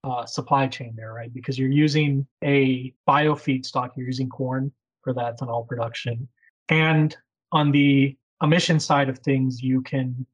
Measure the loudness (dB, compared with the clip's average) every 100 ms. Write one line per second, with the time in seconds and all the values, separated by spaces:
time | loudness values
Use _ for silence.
0 | -6 -8 -6 -8 0 0 0 -4 -12 -12
1 | -14 -14 -14 -12 -8 -2 2 4 4 2
2 | 0 0 -4 _ 0 2 2 0 -4 _
3 | 0 2 2 0 -2 -4 -2 -6 -6 -8
4 | -8 -4 -6 -4 -4 -2 -4 _ _ _
5 | -6 -4 -4 -6 -6 -6 -6 -6 -6 -6
6 | -8 -6 -10 _ _ _ 0 2 4 4
7 | 2 -2 _ _ _ 0 4 4 6 6
8 | 2 0 _ _ 2 2 4 0 2 2
9 | 2 -2 0 2 0 -2 -2 -2 0 -4
10 | -4 -6 -10